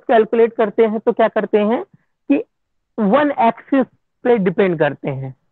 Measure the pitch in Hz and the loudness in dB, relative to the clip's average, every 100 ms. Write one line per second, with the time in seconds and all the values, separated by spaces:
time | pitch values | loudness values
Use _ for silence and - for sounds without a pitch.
0 | - 233 220 233 226 226 214 214 226 214 | 2 2 2 2 0 0 -2 0 0 0
1 | 240 214 220 220 180 208 208 262 392 _ | -4 0 0 0 -2 0 0 -2 -6 _
2 | _ _ - 285 - _ _ _ _ - | _ _ -4 -2 -2 _ _ _ _ -4
3 | 208 262 294 - 233 - - 277 - _ | 0 2 0 0 0 -2 -4 -2 -2 _
4 | _ _ - 240 185 170 190 160 147 143 | _ _ 0 0 0 0 0 0 -2 -2
5 | 151 135 135 - _ | -8 -8 -10 -14 _